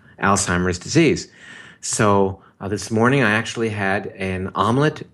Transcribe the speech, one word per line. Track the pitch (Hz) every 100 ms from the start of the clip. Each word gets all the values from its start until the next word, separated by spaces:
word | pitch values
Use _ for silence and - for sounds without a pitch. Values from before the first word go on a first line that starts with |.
| - -
Alzheimer's | 98 98 95 87 90 85
disease. | - 160 151 92 - - - - - -
So, | - - 107 101 98 92 - -
uh, | 98
this | 101 -
morning | 110 117 139
I | 110
actually | 107 110 - 113
had | 104 98 101 95
an | - 95 92 92
omelet | - 101 127 151 151 -